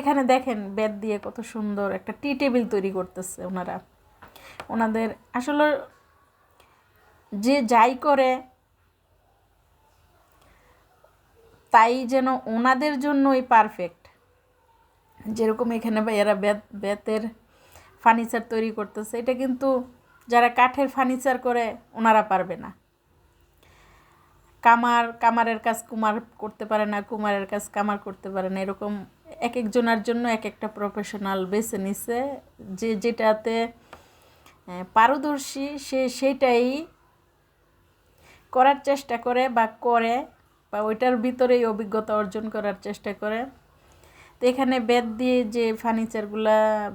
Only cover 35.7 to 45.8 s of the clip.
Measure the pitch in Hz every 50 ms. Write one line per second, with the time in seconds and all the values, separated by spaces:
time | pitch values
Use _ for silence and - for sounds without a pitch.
35.7 | 294 285 277 - 269 262 262 247 247 - 269 269 277 269 277 254 240 233 247 247
36.7 | 262 294 330 - _ _ _ _ _ _ _ _ _ _ _ _ _ _ _ _
37.7 | _ _ _ _ _ _ _ _ _ _ _ - - _ _ _ - 247 254 269
38.7 | 285 277 - 285 277 277 - - 240 233 233 247 247 247 254 262 240 233 226 220
39.7 | 226 - - 240 233 233 226 226 233 254 302 - _ _ _ _ _ _ _ _
40.7 | - 208 214 214 220 220 247 254 254 240 233 254 254 254 254 247 247 247 233 226
41.7 | 214 202 226 196 214 220 214 220 214 214 208 196 - 214 220 220 214 220 202 208
42.7 | 190 - - 208 208 - - 226 196 - - 214 214 226 247 277 - _ _ _
43.7 | _ _ _ _ _ _ - - - - - - _ _ 247 247 247 262 269 254
44.7 | 254 254 226 226 240 247 233 226 220 220 254 254 254 247 247 214 220 240 233 226
45.7 | 220 220